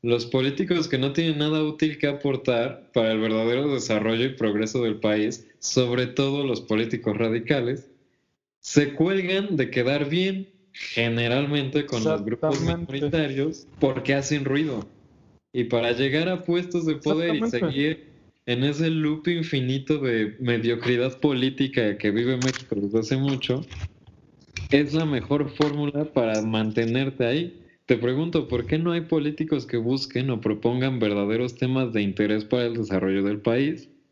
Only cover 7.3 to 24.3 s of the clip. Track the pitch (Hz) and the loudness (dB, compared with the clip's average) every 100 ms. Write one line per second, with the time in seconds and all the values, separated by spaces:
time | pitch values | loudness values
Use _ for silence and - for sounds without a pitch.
7.3 | 113 113 143 120 135 - _ _ _ _ | -2 0 0 0 -4 -10 _ _ _ _
8.3 | _ _ _ - - 143 143 165 196 180 | _ _ _ 0 2 2 2 2 2 0
9.3 | 190 202 156 127 123 123 147 143 170 190 | 0 0 0 0 0 0 0 0 0 0
10.3 | 190 190 _ _ - - - 117 117 117 | -2 -8 _ _ -16 -6 -2 0 0 2
11.3 | 123 143 147 131 147 143 120 110 101 101 | 0 0 0 0 -2 -2 -2 0 0 -2
12.3 | 120 156 143 165 170 165 139 147 160 147 | -2 0 0 0 -2 -4 -4 0 0 0
13.3 | 135 147 - - - 139 131 110 139 135 | 0 -2 -4 -16 0 0 0 0 0 0
14.3 | 147 135 139 160 117 - - _ _ - | -2 0 0 0 -4 -8 -16 _ _ -20
15.3 | _ _ 123 117 120 117 120 135 147 170 | _ _ -4 0 2 2 2 2 2 0
16.3 | 180 175 175 180 180 160 139 151 156 170 | -2 0 0 0 -2 -2 -2 0 0 0
17.3 | 151 226 233 170 139 151 160 - - - | 0 0 0 -2 0 -2 -2 -12 -20 -20
18.3 | _ - 120 139 143 160 160 151 156 170 | _ -4 0 0 0 0 2 0 0 -2
19.3 | 170 160 139 127 135 135 151 135 113 104 | -2 0 -2 0 -2 -2 0 2 0 0
20.3 | 110 127 117 113 117 120 123 127 131 151 | -2 0 0 2 0 2 2 0 2 2
21.3 | 131 131 131 135 131 107 101 107 104 120 | 2 0 0 0 2 0 0 0 2 0
22.3 | 127 131 - - 104 101 110 110 131 139 | 2 0 -2 -4 -4 0 0 0 0 2
23.3 | 131 - 123 160 - - - - - - | 0 0 -2 -2 -10 -10 -12 -20 -20 -20